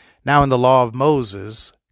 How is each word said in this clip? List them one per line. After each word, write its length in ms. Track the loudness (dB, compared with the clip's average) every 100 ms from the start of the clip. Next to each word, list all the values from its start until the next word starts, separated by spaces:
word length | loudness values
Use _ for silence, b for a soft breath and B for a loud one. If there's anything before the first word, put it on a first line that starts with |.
| b b
Now 180 | 0 2
in 60 | 2
the 100 | 2
law 240 | 2 2
of 100 | 0
Moses 800 | -2 -2 0 -4 -8 -8 -6 -8 -10 _